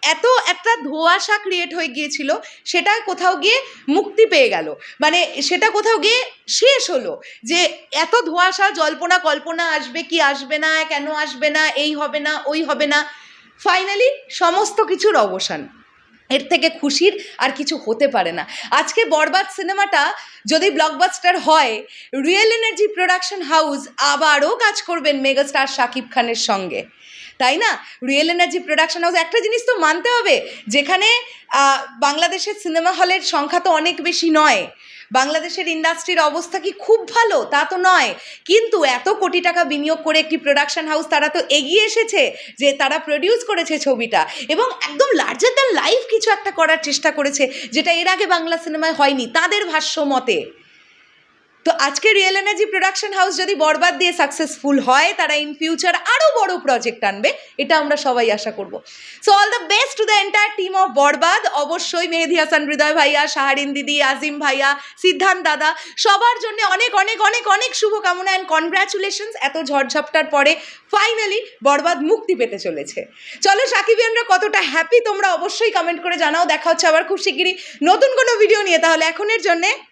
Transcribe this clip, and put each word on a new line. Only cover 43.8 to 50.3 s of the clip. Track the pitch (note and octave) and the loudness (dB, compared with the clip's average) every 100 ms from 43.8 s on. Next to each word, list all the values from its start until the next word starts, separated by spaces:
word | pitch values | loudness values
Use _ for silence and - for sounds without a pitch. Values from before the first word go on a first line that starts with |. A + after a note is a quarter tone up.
| - | -2
ছবিটা | B3 A#3+ F#3 D#3 - A#3+ | -2 0 0 0 -4 -4
এবং | D#4+ B4+ - - | -2 -2 -2 -6
একদম | - C#5 G4 | 0 2 2
larger | - B3+ A4+ B4+ | 0 2 2 2
than | C5+ F4 | 2 2
life | C#4+ A#4 - | 2 0 0
কিছু | A4+ A4 G4+ | -2 2 0
একটা | G#4 F#4+ | -2 0
করার | D#4+ D#4+ D4+ | 2 2 0
চেষ্টা | C#4+ D#4+ D4+ | -2 -2 0
করেছে, | C#4+ C#4 C4+ - - C4 | -2 -2 -6 -8 -6 -2
যেটা | D#4 E4+ | 0 0
এর | F4 | 0
আগে | F#4 F#4+ F4+ | 0 0 0
বাংলা | E4 E4 E4+ | -2 -6 -6
সিনেমায় | D#4 D#4+ D#4 | -4 -4 2
হয়নি | C#4 C#4 A#3 - | 2 0 -2 0
তাদের | E4+ G#4 G4 | 0 0 -2
ভাষ্য | D#4 D#4 - D4 | -2 -2 -4 0
মতে। | C4+ B3 | -2 0